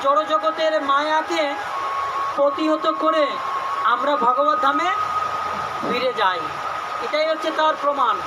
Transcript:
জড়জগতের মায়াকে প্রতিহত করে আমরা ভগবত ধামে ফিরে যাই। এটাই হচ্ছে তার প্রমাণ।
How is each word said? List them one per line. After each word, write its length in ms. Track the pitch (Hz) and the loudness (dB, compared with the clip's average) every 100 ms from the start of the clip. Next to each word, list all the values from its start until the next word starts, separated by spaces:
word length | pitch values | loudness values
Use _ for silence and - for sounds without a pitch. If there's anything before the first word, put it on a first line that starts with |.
জড়জগতের 720 | 277 294 302 311 311 320 320 311 | 2 2 2 0 0 2 2 2
মায়াকে 720 | 277 277 302 311 311 330 285 285 - - - - - - - - | 2 2 2 0 0 0 0 -2 -6 -4 -4 -4 -4 -4 -2 2
প্রতিহত 500 | 285 294 311 311 320 | 2 2 0 2 0
করে 400 | 311 311 320 294 - - - - - | 0 0 2 0 -2 -4 -4 -4 -2
আমরা 320 | 214 240 285 285 | 0 0 0 2
ভগবত 420 | 240 254 294 302 | 2 4 2 2
ধামে 280 | 269 277 349 392 - - - - - - - - - | 2 2 0 0 -2 -2 -2 -4 -4 -6 -6 -6 -4
ফিরে 240 | 247 254 | -2 -2
যাই। 280 | 240 196 185 294 - - - - - | 2 0 0 -4 -6 -6 -6 -6 -6
এটাই 240 | 240 302 311 | -4 0 0
হচ্ছে 200 | 320 330 | 0 -2
তার 240 | 311 311 - | 2 2 2
প্রমাণ। 340 | 269 285 240 208 | 0 2 2 0